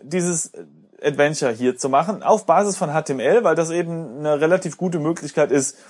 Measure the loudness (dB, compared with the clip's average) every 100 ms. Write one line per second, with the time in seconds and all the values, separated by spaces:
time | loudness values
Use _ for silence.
0 | -6 -4 -2 -2 -6 -12 -20 -20 _ _
1 | -2 2 0 2 -2 0 -2 0 0 0
2 | 0 -2 2 2 4 2 2 -2 -2 -2
3 | -2 -2 2 4 4 2 0 -2 -4 -6
4 | -10 -6 -2 2 2 2 0 -4 -4 -2
5 | -2 -4 -4 0 2 2 0 -6 -20